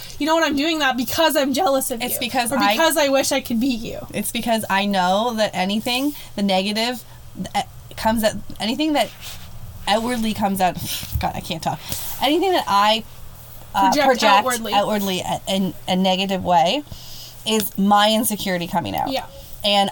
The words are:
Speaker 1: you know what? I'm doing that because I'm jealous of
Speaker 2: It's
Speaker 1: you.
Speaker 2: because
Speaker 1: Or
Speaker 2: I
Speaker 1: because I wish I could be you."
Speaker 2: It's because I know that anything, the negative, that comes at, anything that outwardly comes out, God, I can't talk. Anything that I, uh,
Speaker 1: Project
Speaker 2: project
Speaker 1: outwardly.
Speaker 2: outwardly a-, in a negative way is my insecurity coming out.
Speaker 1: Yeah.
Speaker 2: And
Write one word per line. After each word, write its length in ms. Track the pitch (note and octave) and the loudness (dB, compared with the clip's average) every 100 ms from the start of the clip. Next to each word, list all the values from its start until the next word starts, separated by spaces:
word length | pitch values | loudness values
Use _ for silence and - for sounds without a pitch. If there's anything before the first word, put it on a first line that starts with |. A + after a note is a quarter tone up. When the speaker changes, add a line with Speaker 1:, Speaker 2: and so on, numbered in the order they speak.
| - - | -14 -4
Speaker 1:
you 60 | D4 | 0
know 80 | E4 | 2
what? 80 | D#4 | 2
I'm 100 | - | 0
doing 220 | D#4 D#4+ | 0 0
that 160 | C4+ B3 | 0 0
because 400 | A#3+ - D#4+ D4 | -2 2 2 4
I'm 180 | C#4 | 0
jealous 360 | C4 F#4 C4+ C4+ | 2 2 2 0
of 100 | A#3+ | -4
Speaker 2:
It's 100 | B3 - | -4 -4
Speaker 1:
you. 40 | |
Speaker 2:
because 320 | A#3+ C4 A#3 | -2 -2 0
Speaker 1:
Or 60 | C4+ | 2
Speaker 2:
I 140 | G3+ | 2
Speaker 1:
because 240 | A3+ E4 D4+ | 4 2 4
I 120 | C#4 | 2
wish 220 | C4+ C#4 | 2 2
I 100 | C4+ | -2
could 180 | - A#3 | 0 0
be 80 | C4+ | 0
you." 380 | A#3 A3+ G3 - | -2 -6 -10 -8
Speaker 2:
It's 180 | F#3+ G#3 | -6 -4
because 320 | A#3 A3+ A3+ - | -4 0 0 2
I 160 | G3 G3+ | 0 2
know 480 | G3 F3+ G3 A#3+ A3 | 2 4 2 2 0
that 160 | G3+ - | 0 0
anything, 580 | F#3 G#3+ B3 B3 C#4+ D4 - - | -2 0 0 0 0 -4 -10 -2
the 80 | |
negative, 600 | G3+ F#3+ G3 G#3+ A#3 B3 - - - - F#3 | 2 2 2 0 -2 -4 -10 -18 -18 -12 -4
that 140 | G3+ - - - - | -4 -4 -12 -16 -2
comes 280 | A3 A#3 | 0 2
at, 120 | G#3+ G#3 - - | 0 -2 -8 -6
anything 340 | G3+ B3+ D#4 | -4 0 2
that 160 | C#4+ G#3+ - - - - - - - - | 2 0 -4 -12 -12 -12 -14 -14 -6 0
outwardly 460 | G#3+ A#3 B3 A3 | 0 0 -2 -2
comes 260 | G#3+ G#3 G3 | 0 -2 2
out, 160 | F3+ - - - - - | 0 0 -6 -6 -4 -2
God, 140 | F3+ - | -2 -4
I 40 | |
can't 240 | - G#3 | -6 -6
talk. 160 | - - - - - - | -4 -6 -6 -8 -8 -2
Anything 300 | B3+ D#4+ F#4+ | 2 2 2
that 140 | E4+ - | 2 2
I, 360 | G3+ G#3 A3 - - - - - - - | 4 4 2 -2 -14 -16 -16 -18 -18 -4
uh, 80 | G3 F#3+ | 2 4
Speaker 1:
Project 140 | D4 C4+ | 6 4
Speaker 2:
project 180 | B3 A3 | 6 6
Speaker 1:
outwardly. 400 | G3+ B3+ A#3 A3+ | 6 6 0 2
Speaker 2:
outwardly 460 | G3+ G3+ G#3 G3 F#3 | 2 2 0 0 -2
a-, 200 | - D3 - | -2 -4 -2
in 260 | F#3+ F#3+ - - | 0 0 -4 -2
a 80 | F#3 | 2
negative 480 | F#3+ F#3 G3 F#3+ | 2 2 0 -2
way 400 | F#3 F3 E3+ C4 D4 - - - - - A3+ | 2 4 4 0 -4 -14 -14 -14 -16 -10 -2
is 320 | A3 G#3 - | 0 0 0
my 340 | G3 G#3 G#3+ | 4 6 6
insecurity 560 | A3 A3+ G#3 G3+ F3+ E3+ | 4 0 -2 -2 -2 -2
coming 280 | G3+ G#3 - | -2 -2 -2
out. 160 | - | -2
Speaker 1:
Yeah. 140 | C4+ - - - - | -4 -8 -16 -16 -6
Speaker 2:
And 260 | G#3 G3+ G3 | 0 2 2